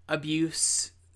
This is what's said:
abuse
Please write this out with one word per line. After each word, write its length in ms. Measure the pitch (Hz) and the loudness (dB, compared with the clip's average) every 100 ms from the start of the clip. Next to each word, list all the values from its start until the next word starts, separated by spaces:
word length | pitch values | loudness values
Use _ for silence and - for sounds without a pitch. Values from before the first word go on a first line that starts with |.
| - | -4
abuse 840 | 156 147 156 160 160 - - - - - | -4 0 0 0 0 0 0 -2 -8 -10